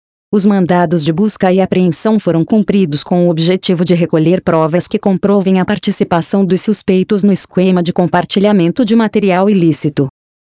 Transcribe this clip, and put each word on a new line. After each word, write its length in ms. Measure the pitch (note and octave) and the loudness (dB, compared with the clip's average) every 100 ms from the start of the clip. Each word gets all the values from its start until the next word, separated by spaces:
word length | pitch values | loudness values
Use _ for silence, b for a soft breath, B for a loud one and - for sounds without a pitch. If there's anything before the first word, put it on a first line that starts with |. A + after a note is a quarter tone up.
| _ _ - | _ _ -4
Os 100 | G#3 | 0
mandados 600 | G3 G3+ F3 F3 E3+ E3+ | 2 2 2 2 2 0
de 80 | D3+ | -2
busca 400 | E3 G#3+ - F#3 | -2 -2 0 0
e 80 | F#3 | 2
apreensão 580 | F#3 F#3 F#3 D#3+ A3 G#3+ | 0 0 0 0 -2 -2
foram 260 | F#3 E3 | 0 -2
cumpridos 600 | D#3+ A3 G3+ G3+ F#3 D3 | 0 0 0 0 0 -2
com 220 | - F3+ F3 | -2 0 2
o 40 | |
objetivo 540 | E3 E3 F#3 - F3 | 0 0 -2 -2 -2
de 100 | F3+ | 0
recolher 480 | F3 E3 E3+ E3 F#3 | 0 0 0 2 0
provas 460 | - E3 D#3+ E3+ - | 0 0 0 -2 -4
que 100 | G#3 | -4
comprovem 600 | G#3 F#3 G3 G3+ F#3+ F#3+ | -2 0 0 0 2 0
a 40 | |
participação 800 | F3+ G#3 - G3 G3 F3 D#3+ G3 | 0 -4 -4 -4 -2 -2 -2 -2
dos 160 | F#3+ F#3 | 0 0
suspeitos 600 | - G#3 - F#3+ F#3 G#3 | -2 -4 0 0 0 0
no 100 | G3+ | 0
esquema 480 | F#3 - - F#3 F3+ | 0 -2 -2 0 0
de 120 | F3 | 0
compartilhamento 920 | F3+ F3 F3+ E3+ - G3+ G#3 E3+ - | 0 0 0 -2 0 2 2 0 0
de 120 | A#3 A#3 | 0 2
material 520 | A3 G#3+ G3+ F3+ G3 | 0 0 0 2 2
ilícito. 600 | G3+ E3+ D3 D#3 D3 C3+ - _ _ | 2 2 0 -2 -2 -4 -6 _ _